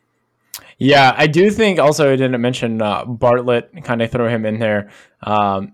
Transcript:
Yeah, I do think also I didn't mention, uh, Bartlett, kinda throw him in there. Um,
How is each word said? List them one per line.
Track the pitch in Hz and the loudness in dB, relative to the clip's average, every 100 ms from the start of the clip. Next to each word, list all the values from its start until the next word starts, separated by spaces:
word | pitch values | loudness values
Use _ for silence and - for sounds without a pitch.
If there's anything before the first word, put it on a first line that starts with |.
| _ _ _ _ _ - - - | _ _ _ _ _ -20 -18 -4
Yeah, | 131 143 131 120 | 2 6 4 4
I | 156 | 0
do | 151 202 | 4 2
think | 208 220 170 | 2 0 2
also | 143 156 143 | 2 2 2
I | 131 | 2
didn't | 131 127 | 0 -2
mention, | 120 127 117 110 | -2 -2 -4 -4
uh, | 107 101 120 | -2 -4 -6
Bartlett, | 117 123 123 123 120 - 175 | -2 0 0 0 -2 -4 -14
kinda | 147 117 113 | -8 -4 -4
throw | 123 117 | -2 -2
him | 117 110 | -2 -4
in | 110 | -4
there. | 113 104 101 - _ _ | -2 -2 -4 -16 _ _
Um, | - 107 101 98 101 | -4 0 0 -2 -8